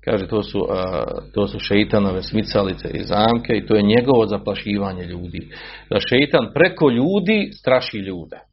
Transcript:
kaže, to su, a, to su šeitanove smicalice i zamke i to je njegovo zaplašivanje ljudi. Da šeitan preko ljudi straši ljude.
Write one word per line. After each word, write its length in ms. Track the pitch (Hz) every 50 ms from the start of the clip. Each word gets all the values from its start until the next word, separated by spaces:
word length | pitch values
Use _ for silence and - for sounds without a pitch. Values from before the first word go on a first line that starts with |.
| -
kaže, 240 | - 117 101 95 92
to 140 | 113 107 101
su, 240 | - - 101 92 -
a, 340 | 98 95 92 92 92 76 60 - - - - - -
to 120 | 104 101 98
su 100 | 101 101
šeitanove 640 | - - 101 101 107 101 - 107 101 98 92 92 95
smicalice 680 | - - 107 104 - - 110 101 95 90 - - - -
i 80 | - -
zamke 500 | - 87 98 107 113 117 120 120 - 120
i 140 | 104 -
to 80 | - 120
je 60 | 107 104
njegovo 440 | 104 107 120 120 131 135 120 113
zaplašivanje 800 | 104 104 98 101 104 98 95 - 107 101 101 98 98 92 92 90
ljudi. 440 | 87 87 87 90 87 85 90 - - - - - - - - - _
Da 100 | - 104
šeitan 460 | - - 120 127 143 143 - 151 120 101 -
preko 360 | 143 165 185 175 - 165 143
ljudi 600 | 120 117 131 165 196 208 175 180 220 208 - - -
straši 460 | - _ 131 127 127 127 - - 110
ljude. 400 | 95 95 95 87 80 73 - - - _